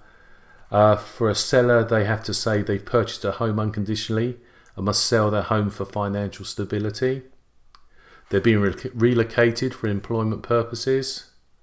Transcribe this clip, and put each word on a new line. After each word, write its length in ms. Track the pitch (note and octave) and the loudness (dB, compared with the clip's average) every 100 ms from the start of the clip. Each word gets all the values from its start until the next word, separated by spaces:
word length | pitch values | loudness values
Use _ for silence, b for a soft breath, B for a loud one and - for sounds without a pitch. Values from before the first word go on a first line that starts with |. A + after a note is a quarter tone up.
| b b b b b b b | b b b b b b b
uh, 240 | G#2 G#2+ G#2 | 4 6 4
for 340 | - - A2 | -2 -2 0
a 60 | - | 0
seller, 480 | - C3 B2 A#2+ | 2 4 6 4
they 220 | A2+ A2+ G#2 | 4 2 2
have 180 | G#2+ | -2
to 100 | - | -4
say 300 | G2 A2+ G#2 | -4 0 0
they've 200 | G2+ G2+ | 0 -4
purchased 400 | - A#2+ A2+ - | 0 0 0 -4
a 100 | G2+ | -6
home 260 | G2 A#2 G#2+ | -2 -2 0
unconditionally 800 | G#2+ G#2+ G2+ G#2+ - A2 A#2+ B2 b b b - | -2 -2 -4 -4 -2 -2 -2 -6 b b b -6
and 100 | G2 | -2
must 200 | F#2 - | 0 2
sell 240 | A2+ G#2+ | 2 2
their 140 | G#2 | 0
home 260 | F#2+ A2 G#2 | 0 0 0
for 160 | - G2 | -4 -8
financial 600 | G#2 G2+ G2+ G2+ - G2 | -4 -4 -4 -6 -8 -10
stability. 760 | - G2+ G#2+ G#2 G#2+ B2+ C3+ - - _ _ - - b b b b _ | -8 -6 -4 -4 -2 -2 -2 -8 -20 _ _ -20 -20 b b b b _
They're 120 | G2+ | 2
being 200 | A2 G#2+ | 4 4
re-, 280 | G2+ F2 - A#2 | 2 -2 -8 0
relocated 800 | A#2+ A#2+ A2+ - A#2+ A#2 C3 - | 2 4 2 2 2 2 -4 -4
for 120 | A2 | -4
employment 540 | G2+ - A#2 A2 A2 | -4 -4 -2 -2 -4
purposes. 880 | - A#2 A2+ A2 - C3+ C3 - - _ _ _ | -2 -2 -2 -4 -2 -2 -2 -10 -16 _ _ _